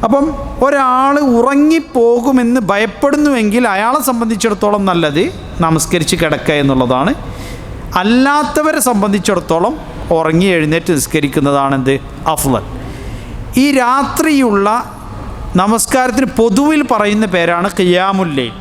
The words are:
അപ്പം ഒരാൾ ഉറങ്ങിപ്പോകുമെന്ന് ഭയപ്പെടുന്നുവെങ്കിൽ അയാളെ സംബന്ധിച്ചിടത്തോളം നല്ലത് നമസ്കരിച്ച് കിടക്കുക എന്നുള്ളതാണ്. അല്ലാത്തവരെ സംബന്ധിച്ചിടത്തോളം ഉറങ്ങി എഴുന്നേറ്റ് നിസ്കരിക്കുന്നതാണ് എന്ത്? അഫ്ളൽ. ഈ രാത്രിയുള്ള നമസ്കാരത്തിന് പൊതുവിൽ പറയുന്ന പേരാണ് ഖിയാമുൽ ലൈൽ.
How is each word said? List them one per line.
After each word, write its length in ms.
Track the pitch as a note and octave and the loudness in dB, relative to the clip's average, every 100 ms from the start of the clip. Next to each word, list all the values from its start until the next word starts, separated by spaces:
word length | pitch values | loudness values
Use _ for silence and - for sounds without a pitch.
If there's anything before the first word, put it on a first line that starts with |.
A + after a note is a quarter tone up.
അപ്പം 300 | A3 C#4 D4+ D4 - - | 2 2 0 -4 -8 0
ഒരാൾ 560 | C4 C#4+ C4 B3+ C4+ C#4+ | 0 2 2 2 2 2
ഉറങ്ങിപ്പോകുമെന്ന് 1400 | C#4+ A#3 B3 C#4 D4+ D#4+ D#4+ C4 A#3 A#3+ A#3+ C4 A#3 B3+ | 2 2 4 4 4 2 0 0 2 2 2 2 2 0
ഭയപ്പെടുന്നുവെങ്കിൽ 1080 | G3+ G3+ G#3+ - C#4 D4 D4 C4 G#3+ A3 B3 | 0 0 0 0 0 2 2 2 2 2 0
അയാളെ 340 | G3 A3 C#4+ | 0 0 0
സംബന്ധിച്ചിടത്തോളം 840 | C#4 A#3+ A3+ A3 A3+ G#3 G#3 G#3 | 0 -2 -2 0 -2 0 0 0
നല്ലത് 480 | G3 F3 D#3 D3 C4 - - - | 0 2 0 0 -2 -4 -12 -2
നമസ്കരിച്ച് 560 | E3 D#3+ - F3 D3+ E3+ | 0 0 0 -2 0 0
കിടക്കുക 380 | D#3+ C#3+ - | 0 0 0
എന്നുള്ളതാണ്. 600 | D3+ C#3 C3 B2 B2+ D#3+ C#4+ - - - - - - - F3 | 2 2 2 2 2 0 -2 -8 -12 -12 -12 -12 -12 -4 -2
അല്ലാത്തവരെ 840 | F#3+ A#3+ C4+ D4 D4 D4+ D4+ D#4 | 2 2 2 2 0 0 0 0
സംബന്ധിച്ചിടത്തോളം 960 | B3+ A3 G3+ G3+ G3 F#3 F3 E3 E3+ D#4 - - - | 0 0 0 0 0 -2 0 0 0 -2 -10 -10 -2
ഉറങ്ങി 340 | E3 D#3+ D#3+ G3 | 0 2 2 2
എഴുന്നേറ്റ് 460 | E3+ D#3 D#3+ D#3+ | 2 2 0 0
നിസ്കരിക്കുന്നതാണ് 840 | D#3 - D#3 C#3+ D3 C#3+ C#3+ C#3 | -2 0 -2 0 0 0 0 0
എന്ത്? 260 | C3+ C3 C3+ - - D#3+ | 0 0 -2 -4 -6 -4
അഫ്ളൽ. 360 | D#3 C#3 A#2 F#2+ - - - - - - - - - | -2 0 -2 -2 -10 -12 -12 -12 -12 -12 -12 -4 0
ഈ 120 | C#4 | 2
രാത്രിയുള്ള 1200 | C4+ A#3+ C4 C#4 - D#4+ C#4+ B3 G3+ G3+ A3+ - - - - - - - - | 2 2 0 -2 -2 0 2 2 2 2 0 -4 -14 -14 -12 -12 -10 -4 0
നമസ്കാരത്തിന് 680 | G3 A3+ - C4+ B3+ A3 B3+ | 2 0 0 0 2 0 -2
പൊതുവിൽ 600 | - A3+ G3+ C#4+ D#4 C#4+ | 2 2 4 2 2 0
പറയുന്ന 360 | A3+ G#3 G#3 G#3+ | 0 2 0 0
പേരാണ് 440 | F3+ E3+ E3+ F#3+ - | 0 0 0 -2 0
ഖിയാമുൽ 540 | F3+ F3 F#3+ F#3+ F3+ | 2 2 2 0 -2
ലൈൽ. 180 | C#3 A#2+ G#2 | -2 -6 -8